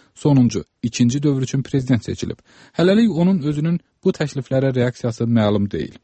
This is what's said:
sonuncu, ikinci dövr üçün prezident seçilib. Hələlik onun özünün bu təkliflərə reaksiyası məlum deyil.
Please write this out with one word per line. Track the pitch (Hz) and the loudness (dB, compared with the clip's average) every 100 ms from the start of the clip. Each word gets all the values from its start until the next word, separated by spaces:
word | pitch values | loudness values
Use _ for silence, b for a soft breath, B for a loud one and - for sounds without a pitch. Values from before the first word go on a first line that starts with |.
| b b | b b
sonuncu, | 151 135 120 101 - _ | 2 4 4 0 -8 _
ikinci | 120 - 120 139 | -6 0 0 2
dövr | 147 135 | 0 -2
üçün | 131 139 | -2 -4
prezident | 123 143 127 123 - | -2 -2 0 -2 -2
seçilib. | - 87 - _ b b b | -8 -8 -10 _ b b b
Hələlik | 175 208 233 | 2 4 2
onun | 156 175 190 | 2 0 0
özünün | 143 147 160 175 _ _ | -2 -2 -2 -4 _ _
bu | 190 180 | -4 -2
təkliflərə | 151 139 127 131 135 127 | -4 -6 -4 0 0 0
reaksiyası | 123 - 123 110 117 | -2 -2 -6 -4 0
məlum | 117 104 104 101 | 2 2 0 -2
deyil. | 82 60 - | -4 -8 -12